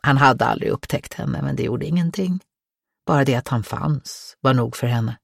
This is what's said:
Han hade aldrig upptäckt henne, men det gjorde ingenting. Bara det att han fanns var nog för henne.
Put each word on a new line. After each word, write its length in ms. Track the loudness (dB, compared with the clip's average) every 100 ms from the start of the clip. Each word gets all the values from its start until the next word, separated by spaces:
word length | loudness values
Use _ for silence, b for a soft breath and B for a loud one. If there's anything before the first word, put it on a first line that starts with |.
Han 160 | 4 6
hade 280 | 6 6 2
aldrig 240 | 0 -2
upptäckt 440 | -4 -4 -6 -6
henne, 280 | -8 -6 -4
men 140 | -4 -2
det 80 |
gjorde 220 | -2 -4 -2
ingenting. 540 | 0 0 -2 -2 -4 _ _ _ _ _ _ 0
Bara 200 | 2 4
det 100 | 0
att 120 | 0
han 160 | -2
fanns 760 | -2 -4 -2 -2 -4 -18 -20 _
var 120 | 2
nog 220 | 2 0 -2
för 120 | -2
henne. 300 | 0 -2 -6